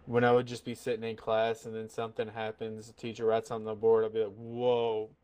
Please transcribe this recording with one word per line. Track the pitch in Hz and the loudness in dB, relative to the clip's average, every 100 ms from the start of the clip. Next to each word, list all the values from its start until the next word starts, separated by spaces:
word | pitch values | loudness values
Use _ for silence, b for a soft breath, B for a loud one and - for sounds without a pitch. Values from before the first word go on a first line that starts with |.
| - | -4
When | 120 120 | 2 6
I | |
would | 123 123 | 4 2
just | 120 - | -6 -10
be | 117 | -8
sitting | 131 113 113 | -4 -4 -4
in | 110 | -6
class | - 110 113 113 120 | 0 2 2 -2 -8
and | |
then | 110 110 | -10 -8
something | - 113 113 110 | -6 -6 -6 -8
happens, | 110 110 - 113 110 113 | -6 -8 -8 -10 -10 -14
the | |
teacher | - 117 110 113 | -12 -10 -2 2
writes | 113 - | 2 0
on | 110 | -6
the | 110 107 | -6 2
board, | 113 113 | 6 6
I'll | 110 | 4
be | 110 | 0
like, | 104 104 | -2 -4
"Whoa, | 117 120 123 120 117 110 110 _ | -10 -2 2 2 2 -2 -6 _